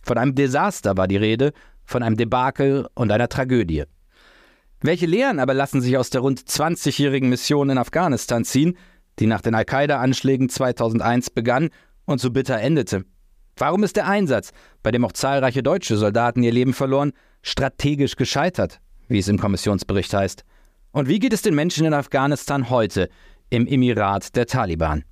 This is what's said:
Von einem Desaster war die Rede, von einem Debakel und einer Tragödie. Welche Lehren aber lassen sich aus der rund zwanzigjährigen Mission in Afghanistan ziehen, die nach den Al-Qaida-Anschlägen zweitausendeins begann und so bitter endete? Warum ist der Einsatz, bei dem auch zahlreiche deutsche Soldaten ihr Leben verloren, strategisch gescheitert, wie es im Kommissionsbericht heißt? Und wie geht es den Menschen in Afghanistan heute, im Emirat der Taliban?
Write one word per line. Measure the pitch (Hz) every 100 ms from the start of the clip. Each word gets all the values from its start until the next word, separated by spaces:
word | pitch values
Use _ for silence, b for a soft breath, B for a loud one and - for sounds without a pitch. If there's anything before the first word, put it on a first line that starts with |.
Von | - 117
einem | 131
Desaster | 135 139 135 202 - 104 95
war | 95
die | 98
Rede, | 107 113 143 b b b
von | - 123
einem | 117 110
Debakel | 113 127 127 - 139 139 -
und | - 113
einer | 107 120
Tragödie. | - 131 127 90 78 71 _ _ b b b b b b b
Welche | 139 175
Lehren | 170 190 269 170
aber | 127
lassen | 135 139 139
sich | 123 131
aus | 123
der | 135
rund | 135 131 -
zwanzigjährigen | - 156 170 147 131 139 135 131
Mission | 123 - 147 139
in | 131
Afghanistan | 120 156 180 123 - 120 117
ziehen, | 131 165 175 b b b -
die | 110
nach | 107
den | 117
Al-Qaida-Anschlägen | 113 110 135 147 139 127 127 135 131 131
zweitausendeins | - 131 120 117 113 113 120 -
begann | - 117 123 160 b b b -
und | 139
so | 127
bitter | 120 135 120
endete? | 120 156 107 98 92 _ _ _ _ -
Warum | 135 180
ist | 214 214
der | 175
Einsatz, | 202 175 113 - b b b
bei | 110
dem | 120
auch | 120
zahlreiche | - 135 139 131 131
deutsche | 127 185 - 107
Soldaten | 104 110 117 123
ihr | 120
Leben | 120 131
verloren, | 123 135 135 143 b b b
strategisch | - - 135 - 143 147 135 -
gescheitert, | 123 139 170 180 92 - - - -
wie | 113
es | 95
im | 104
Kommissionsbericht | 104 95 - 98 - 98 -
heißt? | 101 98 - _ _ - _ _
Und | 143 131
wie | 196
geht | 254
es | 208
den | 220
Menschen | 147 165 147
in | 160
Afghanistan | 147 143 139 139 147 - 143 120
heute, | 127 107 101 87 b b b b
im | 120 120
Emirat | 139 123 107 101 98 - 120
der | 120
Taliban? | 131 104 80 80 76 -